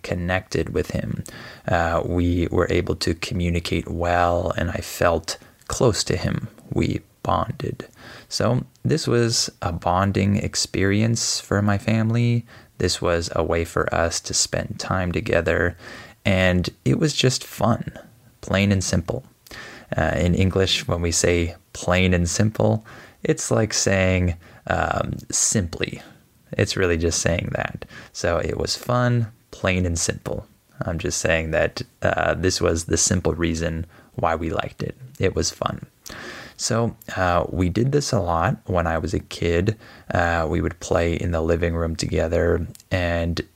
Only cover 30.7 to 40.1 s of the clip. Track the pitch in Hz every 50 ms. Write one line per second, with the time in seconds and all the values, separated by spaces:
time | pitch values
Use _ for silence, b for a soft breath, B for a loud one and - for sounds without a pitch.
30.7 | _ - - - 85 78 - 78 - - - - 82 80 80 80 80 80 82 80
31.7 | - - - - _ _ - 87 - 82 82 82 82 85 85 92 - - 90 87
32.7 | 85 80 - - 85 82 - - 95 90 - 85 80 80 85 82 80 80 82 80
33.7 | 80 80 85 B B B B B B - - 82 82 82 82 82 - - - -
34.7 | - - - - - - - - - - 98 92 85 82 87 - - - - -
35.7 | - - - - _ _ B B B B B B B B B B B - - -
36.7 | 117 113 117 113 - - - - - - 92 90 87 87 - - - 82 92 87
37.7 | 90 107 120 135 147 147 139 - - 104 90 85 85 82 85 104 - - - -
38.7 | 92 87 85 82 82 80 85 85 90 87 - - - - - 85 85 85 92 107
39.7 | 104 B B B B B B -